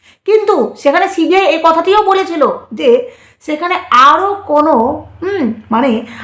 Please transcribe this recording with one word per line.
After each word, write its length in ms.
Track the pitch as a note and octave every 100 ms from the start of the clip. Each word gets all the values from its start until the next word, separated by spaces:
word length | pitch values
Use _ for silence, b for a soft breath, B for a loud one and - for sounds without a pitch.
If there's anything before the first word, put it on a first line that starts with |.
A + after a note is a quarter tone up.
| b b
কিন্তু 500 | - A4 G#4 E4+ G#3+ -
সেখানে 300 | C#4+ E4+ F#4+
সিবিআই 380 | - D#4 F#4+ F#4
এই 140 | D#4+
কথাটিও 400 | E4 E4 F4+ G#4
বলেছিল 460 | G4 F#4+ F#4 E4 A#3 F3 -
যে 380 | A3 C#4 B3 - B B B
সেখানে 360 | - D4+ F4 F4+ -
আরও 440 | B3 C#4 D#4+ G4
কোনো, 720 | G4+ - D4 D4+ B3 B3 D4+ - -
হুম, 300 | F4+ G4+ A3+ - -
মানে 360 | A3+ C4+ G#3+ - B